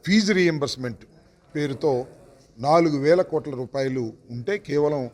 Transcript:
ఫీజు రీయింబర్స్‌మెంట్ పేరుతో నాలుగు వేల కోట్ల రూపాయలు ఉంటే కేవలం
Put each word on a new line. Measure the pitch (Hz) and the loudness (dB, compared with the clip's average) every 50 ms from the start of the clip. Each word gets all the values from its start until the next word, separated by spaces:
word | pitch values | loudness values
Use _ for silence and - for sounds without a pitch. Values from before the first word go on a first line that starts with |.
| _ | _
ఫీజు | 170 196 220 208 196 214 | 2 2 2 4 2 2
రీయింబర్స్‌మెంట్ | 185 180 170 160 147 139 127 - 131 127 123 110 - - _ - - _ _ _ _ _ _ - | 2 2 2 2 0 -4 -4 -6 -8 -8 -10 -10 -10 -18 _ -20 -20 _ _ _ _ _ _ -6
పేరుతో | 151 147 139 135 - - 156 135 123 131 - - - - - - _ _ _ _ 113 123 | -4 -4 -4 -4 -2 0 0 0 0 -4 -8 -16 -20 -20 -20 -20 _ _ _ _ -6 0
నాలుగు | 143 156 170 170 160 147 139 139 | 4 4 4 4 4 0 2 4
వేల | 151 170 180 180 175 | 4 4 4 2 0
కోట్ల | 160 151 123 147 135 123 | -2 -4 -4 -4 -8 -8
రూపాయలు | 131 - - 135 135 135 131 131 120 110 - - _ - 120 | -10 -8 -4 -4 -4 -2 -2 -4 -4 -6 -8 -14 _ -14 -12
ఉంటే | 120 117 190 202 208 214 - | -10 -6 -4 -6 -6 -4 -2
కేవలం | 143 147 147 147 151 143 127 120 | 0 2 2 2 0 -2 -6 -8